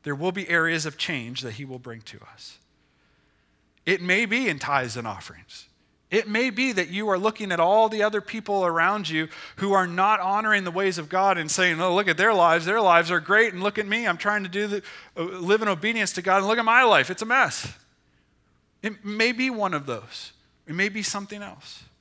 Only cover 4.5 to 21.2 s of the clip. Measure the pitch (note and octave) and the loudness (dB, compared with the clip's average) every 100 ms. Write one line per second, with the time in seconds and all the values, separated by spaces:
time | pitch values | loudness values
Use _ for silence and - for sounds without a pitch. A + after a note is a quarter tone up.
4.5 | C#3+ D3 C#3 B2+ A#2 A2+ F#2+ - - - | -4 0 0 -2 -6 -8 -10 -14 -20 -20
5.5 | - - _ _ _ _ G3+ G#3+ G#3+ C4 | -20 -20 _ _ _ _ -2 0 -2 -2
6.5 | G#3 C4 G3 E3 F#3 G#3+ F#3 G#3+ G#3 G3+ | -2 -2 0 -2 -4 -2 0 0 -2 -4
7.5 | E3+ E3+ G#3+ A3 G#3+ G#3 G#3 - A3 G#3 | 2 4 4 4 2 0 0 -6 -12 -4
8.5 | G3 F3+ E3 E3+ G#3 D#3+ D#3+ D#3 - - | 0 0 2 2 0 -2 -4 -4 -10 -18
9.5 | - G3 G3 F3+ F3 G3 G#3+ F#3 G3+ A3 | -6 2 2 2 2 2 2 0 0 2
10.5 | G#3 F#3 F3 G3 E3+ D3+ F#3 G3 F3 D#3 | 0 0 -2 -2 -2 -4 2 2 2 -2
11.5 | - F3+ D#3+ F#3 F3+ F#3+ D#3+ G#3 G#3 F3 | 2 2 2 2 2 2 2 4 6 6
12.5 | E3 E3 A3 G3 E3+ E3+ F3 D#3+ G#3 A3+ | 4 2 2 6 6 4 -2 2 2 2
13.5 | F3+ G3+ G3+ G3+ A3 A3+ E3+ G#3 G#3 F#3+ | 0 -4 -4 -4 -2 -2 -2 -2 -2 -4
14.5 | F#3+ G#3 G3+ - - - - E3+ F#3+ F3+ | -4 -4 -4 -8 -20 -14 -8 -8 -6 2
15.5 | G#3+ G#3+ E3+ G#3 A3+ F#3+ - F#3 G3 G3 | 2 2 0 -2 -2 -2 -2 2 2 4
16.5 | A#3 A3+ A#3 B3 E3+ B2+ F#3 A3 C4 F#3+ | 2 4 6 8 6 4 -4 0 2 2
17.5 | - - - _ _ _ _ _ _ _ | -2 -10 -14 _ _ _ _ _ _ _
18.5 | _ _ _ G#3+ G#3 G3+ G#3 A3+ A#3+ C4 | _ _ _ -10 -8 -10 -2 -2 0 -4
19.5 | A3+ F#3+ D#3 C3+ A2+ A2+ - - _ _ | -2 -2 -4 -6 -8 -10 -16 -18 _ _
20.5 | _ - E3 G3+ G#3 G3 G3+ | _ -10 -4 -2 -2 -6 -6